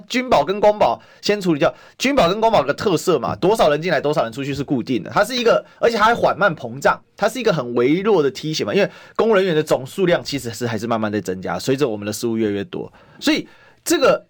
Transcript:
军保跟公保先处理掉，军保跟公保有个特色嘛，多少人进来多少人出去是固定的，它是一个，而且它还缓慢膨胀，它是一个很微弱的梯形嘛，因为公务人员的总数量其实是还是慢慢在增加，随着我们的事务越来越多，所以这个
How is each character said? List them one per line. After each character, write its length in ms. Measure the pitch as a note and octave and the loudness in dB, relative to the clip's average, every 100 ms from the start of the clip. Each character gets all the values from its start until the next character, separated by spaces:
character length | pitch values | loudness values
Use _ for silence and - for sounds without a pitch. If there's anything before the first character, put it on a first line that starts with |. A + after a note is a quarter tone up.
| G#3 | -4
军 180 | B3 B3+ | -6 0
保 160 | F#3+ | 0
跟 160 | D3+ G#3 | 2 2
公 200 | G#3 G#3 | 2 4
保 200 | D3+ A#2 - - | 0 0 -8 -8
先 180 | - G#3 | -2 -2
处 140 | F3+ | 0
理 60 | D3 | 2
掉， 120 | D#3+ - - _ | 0 -2 -16 _
军 160 | B3 C#4 | 0 2
保 120 | E3+ | 2
跟 140 | G#3 | 4
公 100 | A3+ | 4
保 100 | G3 | 4
有 40 | C3+ | 2
个 80 | |
特 240 | C#3+ A3 D#3 | -2 0 0
色 220 | - D3+ | 2 0
嘛， 160 | G2 D#2+ | 0 0
多 200 | F3 A3 | 0 4
少 140 | F3 | 4
人 100 | D3 | 2
进 120 | F3 | 0
来 100 | C#3+ | 0
多 100 | C#3+ | 0
少 120 | D3+ | -2
人 100 | A2+ | -2
出 100 | A#2+ | -4
去 80 | C#3 | -6
是 120 | C#3 | -6
固 180 | C3+ C#3 | -4 -4
定 220 | G#2 A#2+ | -2 -4
的， 80 | G#2 | -2
它 100 | B2 | 0
是 120 | G#3+ B3+ | 0 0
一 80 | |
个， 200 | A3+ F#3 - _ | 2 2 0 _
而 100 | A#3 | 0
且 80 | A3+ | 2
它 100 | A3 | 2
还 100 | A#3 | 2
缓 200 | F3 B2 | 0 2
慢 200 | G3 D#3 | 0 0
膨 240 | A#2+ B2+ | -10 -2
胀， 200 | F#3+ D3+ _ - | -2 -2 _ -4
它 140 | G#3 | -4
是 100 | A#3+ | -2
一 40 | |
个 100 | A3 | -2
很 220 | E3 A#2+ A#2+ | 0 -2 0
微 260 | B2 E3+ | 2 2
弱 220 | G3+ G3 | 2 2
的 80 | C#3 | 2
梯 200 | C3+ D#3 | -2 -8
形 140 | D#3 G#2 | -6 -2
嘛， 80 | |
因 80 | D#3 | 0
为 80 | F#3 - - - | -2 -4 -14 -2
公 140 | A3 | 2
务 60 | G3+ | 2
人 100 | F#3+ | 2
员 100 | D#3 | 0
的 60 | |
总 240 | D3+ C#3 C3 | 0 -2 -2
数 220 | - F3+ | -2 0
量 160 | D#3+ | 0
其 160 | A#2+ C#3 | -2 -8
实 100 | A#2+ | -8
是 140 | G#2+ A#2+ | -6 -4
还 100 | A2+ | -4
是 120 | A2+ | -2
慢 120 | A#2 | -2
慢 120 | G#2+ | -2
在 100 | G#2 | -4
增 180 | F#2 F#2 | -4 -6
加， 200 | F2+ F2 | -6 -4
随 180 | - C3+ | -2 0
着 100 | C#3 | 0
我 80 | G#2+ | -2
们 80 | |
的 80 | G#2 | -8
事 140 | G#2+ A#2 | -6 -4
务 100 | A2+ | -2
越 120 | G#2+ | -2
来 40 | |
越 120 | G2+ | -2
多， 280 | G2 D2+ A1+ - _ - | -6 -8 -10 -16 _ -6
所 120 | - | -2
以 160 | D#4 - - _ _ - | -2 -4 -20 _ _ -4
这 140 | E4 | 2
个 260 | A#3+ - | 2 2